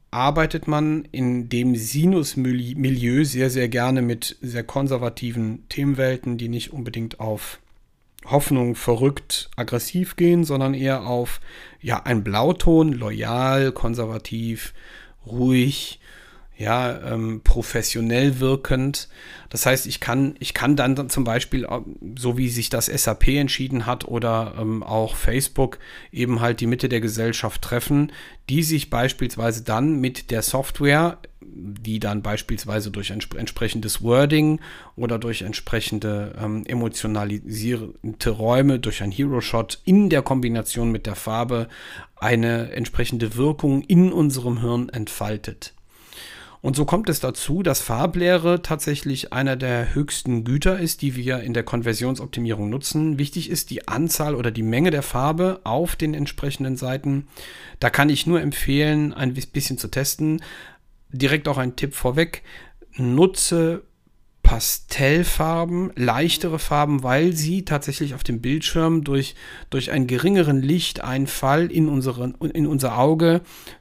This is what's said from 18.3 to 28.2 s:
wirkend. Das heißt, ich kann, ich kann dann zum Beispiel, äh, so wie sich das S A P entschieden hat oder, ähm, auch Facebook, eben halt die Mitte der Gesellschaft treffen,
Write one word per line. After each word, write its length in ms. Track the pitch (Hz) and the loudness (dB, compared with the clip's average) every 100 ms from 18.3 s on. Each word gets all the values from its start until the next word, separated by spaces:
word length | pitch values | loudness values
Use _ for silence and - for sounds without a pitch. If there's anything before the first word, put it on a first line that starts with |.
| 131 | 2
wirkend. 720 | 131 135 - 131 131 143 - - - - - | 0 0 0 -2 0 -4 -8 -16 -20 -20 -12
Das 160 | - 131 | -2 0
heißt, 220 | 131 - | 0 -2
ich 120 | - | -6
kann, 360 | - 123 139 - | -2 0 0 -2
ich 140 | - | -8
kann 220 | - 123 147 | -2 2 4
dann 340 | 127 135 127 | 2 0 -2
zum 140 | - | -2
Beispiel, 420 | 120 117 - 135 120 | 0 0 -2 -4 -4
äh, 140 | 123 - - - 123 | -6 -8 -14 -14 -6
so 220 | 123 120 | -2 0
wie 100 | 127 | 0
sich 220 | 120 113 | -2 -2
das 200 | 120 - | -2 -2
S 180 | 143 - | 0 -2
A 80 | 107 | 6
P 220 | - 143 | 6 6
entschieden 500 | 139 - 131 131 110 | 2 -2 -4 -4 -2
hat 200 | 123 - | -4 -4
oder, 460 | 120 117 113 113 - | -4 0 0 -2 -4
ähm, 240 | 110 110 | -4 -4
auch 320 | - 110 110 - | -2 -2 -2 0
Facebook, 640 | - 120 131 - 131 - - - - | 2 2 0 0 0 -2 -18 -20 -12
eben 300 | - 123 117 | -4 0 0
halt 200 | 117 117 | 0 0
die 60 | 117 | 0
Mitte 220 | 120 131 | 0 0
der 120 | 120 | 0
Gesellschaft 640 | 113 110 113 113 110 - | -2 -2 -2 -2 -4 -4
treffen, 480 | - 120 - 143 147 - | -4 -2 2 2 2 -2